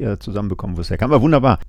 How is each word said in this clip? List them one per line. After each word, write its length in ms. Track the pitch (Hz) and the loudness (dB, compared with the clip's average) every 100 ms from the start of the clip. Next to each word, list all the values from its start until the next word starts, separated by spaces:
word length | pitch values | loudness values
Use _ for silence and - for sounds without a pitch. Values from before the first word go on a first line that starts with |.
äh, 160 | 110 101 | -4 -6
zusammenbekommen, 580 | - 104 104 90 92 85 | -6 -6 -4 -6 -6 -6
wo 40 | |
es 100 | 85 | -4
herkam. 220 | 92 123 | -2 2
Aber 100 | 143 | 4
wunderbar. 380 | 139 147 131 110 | 4 4 4 0